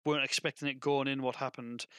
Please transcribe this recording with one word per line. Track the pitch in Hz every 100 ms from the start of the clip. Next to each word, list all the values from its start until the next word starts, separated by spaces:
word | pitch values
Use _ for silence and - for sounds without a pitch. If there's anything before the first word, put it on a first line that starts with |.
| 151
weren't | 147
expecting | 135 - 156 - 143
it | 131
going | 143 139 139
in, | 135
what | 127 123
happened. | 135 - 117 120 -